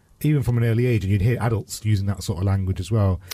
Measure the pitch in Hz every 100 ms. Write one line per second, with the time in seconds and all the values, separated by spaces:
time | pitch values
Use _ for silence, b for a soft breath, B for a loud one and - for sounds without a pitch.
0 | b _ 147 147 123 120 117 113 123 113
1 | 95 101 104 117 120 110 - - 107 104
2 | 98 95 - - 98 98 95 95 95 113
3 | 98 90 B